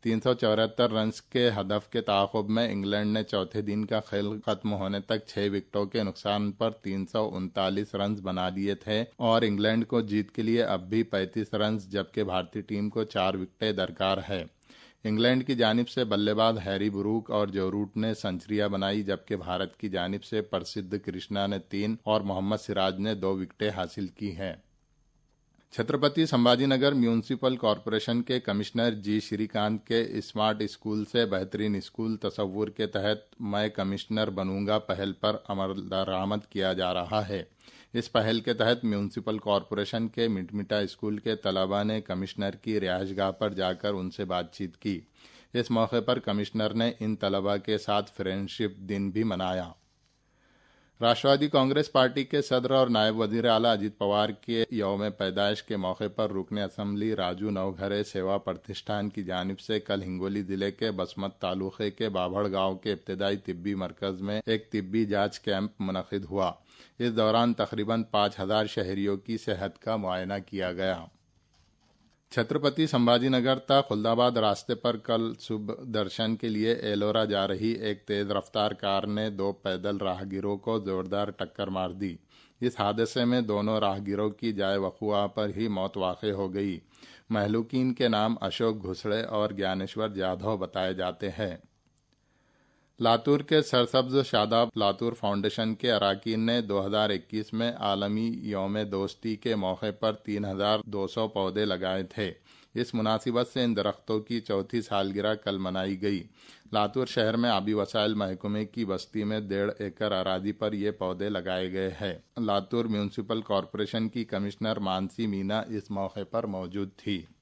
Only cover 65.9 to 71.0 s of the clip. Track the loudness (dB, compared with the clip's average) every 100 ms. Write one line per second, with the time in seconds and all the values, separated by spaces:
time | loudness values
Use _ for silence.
65.9 | -4 -4 -6 -4 -2 -2 -2 _ -20 -20
66.9 | _ -2 2 4 6 4 2 -2 -2 0
67.9 | 0 2 2 2 0 0 0 0 -2 -2
68.9 | -2 0 -2 -4 -6 -2 -2 -4 -6 -4
69.9 | -2 -2 -2 -2 -6 -6 -4 -4 -2 -2
70.9 | -2